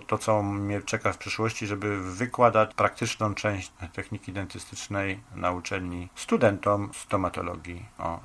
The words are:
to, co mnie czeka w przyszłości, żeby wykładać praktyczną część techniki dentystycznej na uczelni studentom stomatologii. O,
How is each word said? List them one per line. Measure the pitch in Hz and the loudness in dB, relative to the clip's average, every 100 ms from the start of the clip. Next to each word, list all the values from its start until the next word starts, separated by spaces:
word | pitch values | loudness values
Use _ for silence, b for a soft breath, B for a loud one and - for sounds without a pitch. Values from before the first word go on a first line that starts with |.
| - | 0
to, | 107 | 0
co | - 107 | 4 2
mnie | 101 101 101 101 | 2 -2 -2 -2
czeka | - 110 101 | -2 -2 0
w | 90 | -2
przyszłości, | 98 - 110 - 104 | -4 -2 -2 -2 -4
żeby | 101 104 101 92 | -2 -2 -2 -4
wykładać | 92 123 - 120 110 110 | -4 -2 6 6 8 4
praktyczną | - 101 - 117 - 107 | 4 0 2 -2 0 0
część | 101 104 98 - - - | 0 0 -2 -6 -10 -12
techniki | - - 98 - | -8 -8 -8 -6
dentystycznej | 95 92 - - - - 98 98 98 - 92 | -6 -6 -8 -12 -10 -4 -2 0 -4 -8 -2
na | 90 | 0
uczelni | 90 - 95 90 90 90 - | 0 -4 -4 -4 -6 -8 -8
studentom | - 226 113 98 101 101 98 | 0 6 6 6 2 2 0
stomatologii. | - - 98 87 92 87 85 85 87 - - | -6 -2 2 2 0 -4 -6 -10 -12 -12 -6
O, | 90 85 | -6 -6